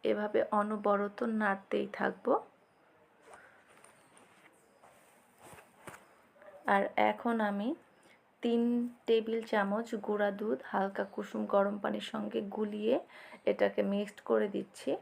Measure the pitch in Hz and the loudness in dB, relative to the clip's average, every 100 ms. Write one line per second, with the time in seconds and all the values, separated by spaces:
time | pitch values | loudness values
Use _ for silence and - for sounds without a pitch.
0 | 220 208 208 220 - 208 208 214 208 202 | 0 0 2 0 2 2 0 0 2 2
1 | 202 202 233 220 208 196 - - 202 - | 0 -2 -2 0 0 0 -2 -2 -2 -2
2 | 196 190 - 415 - _ _ _ _ _ | -2 0 0 0 -2 _ _ _ _ _
3 | _ _ - - - - _ - - - | _ _ -20 -20 -20 -20 _ -20 -20 -20
4 | _ - - - - _ _ _ - - | _ -20 -20 -20 -20 _ _ _ -20 -20
5 | - - _ _ - - - - - - | -20 -20 _ _ -20 -20 -20 -20 -20 -20
6 | - _ _ _ - - - 202 202 - | -20 _ _ _ -20 -8 2 4 4 2
7 | 214 214 240 233 208 202 214 339 - _ | 2 2 0 2 0 0 -2 -4 -10 _
8 | - - _ _ 240 233 240 240 240 - | -20 -20 _ _ 2 2 4 2 -2 -6
9 | - 226 220 226 220 214 196 208 233 220 | 2 2 2 -4 0 0 2 0 -2 -6
10 | 208 208 208 202 214 254 - 202 196 196 | -2 0 0 0 -2 -4 -2 -2 -2 -2
11 | 196 - 196 214 208 202 196 208 214 208 | -6 -6 -8 -6 2 4 4 0 -4 -4
12 | 202 220 208 220 202 202 208 214 214 277 | -6 -6 -4 -4 -4 -4 -4 -2 0 0
13 | - - - - - 202 202 202 202 202 | 0 -20 -20 -6 -2 2 2 2 0 0
14 | 208 - - 226 208 202 196 - - 311 | -2 -8 0 2 2 -2 -8 -8 -6 -6